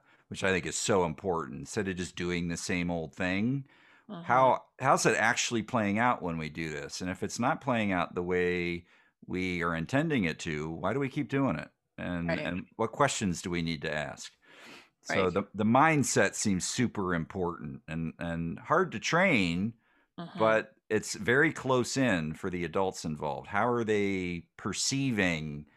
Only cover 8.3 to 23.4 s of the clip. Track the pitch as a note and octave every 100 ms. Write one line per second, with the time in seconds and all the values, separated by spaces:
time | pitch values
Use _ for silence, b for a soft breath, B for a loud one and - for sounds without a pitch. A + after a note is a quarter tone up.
8.3 | F2+ F2 F2+ F2 F2 - b b b -
9.3 | F#2 F#2 F2 E2+ E2 D#2+ C3+ E3 C3+ E2+
10.3 | C#2 E2+ D2+ D#2 E2 F2 C3 C3+ D3 -
11.3 | C3+ C3 D2+ D2 _ _ - F2+ F2 E2+
12.3 | D#2+ E2 F2+ - - A2+ - C3+ - G2+
13.3 | D#2+ F#2+ F2 E2 D#2 D2+ D2+ C#2 - -
14.3 | _ B B B B B B - G2 F#2
15.3 | F#2+ G2 G2 G#2+ B2+ D#3+ D3+ A#2 B2+ G2
16.3 | - G#2+ F#2 - - A#2 - F#2 E2+ D#2
17.3 | G2 F2 E2 D2 C2+ - D#2+ D#2+ - E2+
18.3 | E2+ E2 - - D#3+ E3+ G#2+ - E3 F#3+
19.3 | B2+ - F2 A2 - b b b - E3+
20.3 | - A2 A2 - _ - G#2+ - - G#2+
21.3 | C3 D#3 - B2+ B2+ A2+ C3+ B2+ F2+ D#2
22.3 | D#2+ F#2+ F2+ E2 G2 F#2+ - E2 D2+ D2+
23.3 | C2+